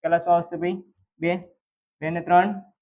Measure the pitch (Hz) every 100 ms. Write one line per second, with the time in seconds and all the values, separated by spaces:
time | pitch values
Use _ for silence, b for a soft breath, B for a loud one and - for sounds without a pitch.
0 | 165 170 175 170 170 165 175 190 - _
1 | _ _ 165 180 175 _ _ _ _ _
2 | 156 170 165 180 196 196 - _